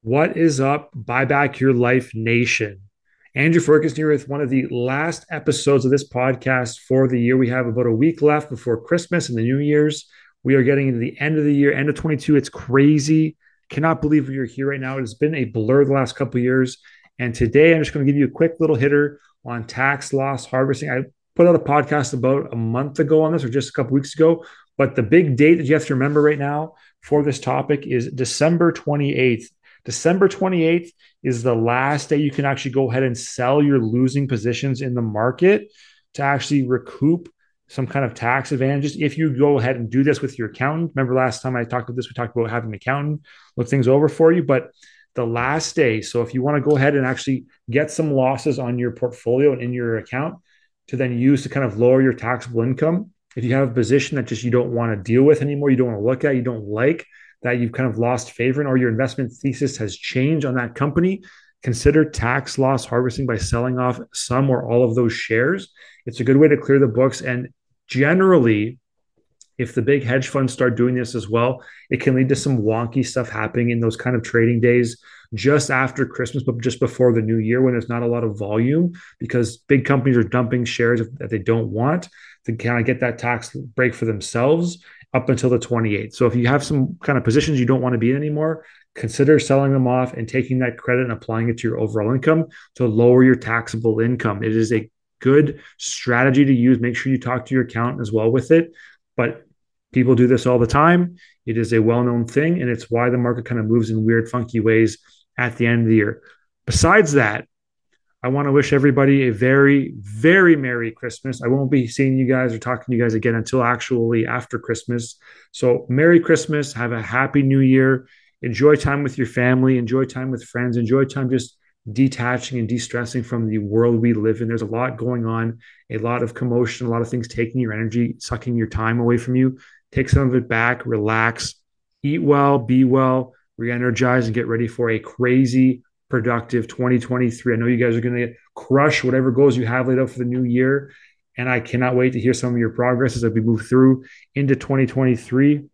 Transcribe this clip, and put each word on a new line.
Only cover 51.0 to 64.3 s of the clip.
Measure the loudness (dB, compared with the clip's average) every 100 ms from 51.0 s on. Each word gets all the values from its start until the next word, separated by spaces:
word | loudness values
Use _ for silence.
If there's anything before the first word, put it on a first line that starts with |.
| -4 0
use | 2 2
to | 0
kind | -4 -4
of | 2
lower | 4 6
your | 4
taxable | 0 -4 -6 -4 -2
income, | -2 0 0 -2 -6 _ _ -8
if |
you | -2
have | 0 0
a |
position | 0 2 2 0 -6
that | -6
just | -6 0
you |
don't | 0 0
wanna | -2 -2 -4
deal | 0 4
with | 6 4
anymore, | 0 -2 0
you | 2
don't | 0
wanna | 0 -2
look | 0
at, | 0 -2
you |
don't | -4 -8
like, | -8 -2 0 -2 -8 _ -20 _
that | -4 -2
you've | -2
kind | -2 -4
of | -2
lost | -2 -2 -6
favor | -4 -2 -2
in, | 0
or | 0
your | 0
investment | 0 -4 -4 -8
thesis | -6 -8 -4 -6 -4
has | -10 -8
changed | -6 -2 0 0 -2
on | -4
that | -6 -10
company, | -6 -2 -2 -2 -12 -20 _ _
consider | -8 0 2 2 0
tax | -2 -2 -2 -4 -2
loss | 0 0 -2
harvesting | -2 -2 -4 -4
by | -4
selling | -2 -2 -2 -2
off | -2 -4 -10
some | -12 -2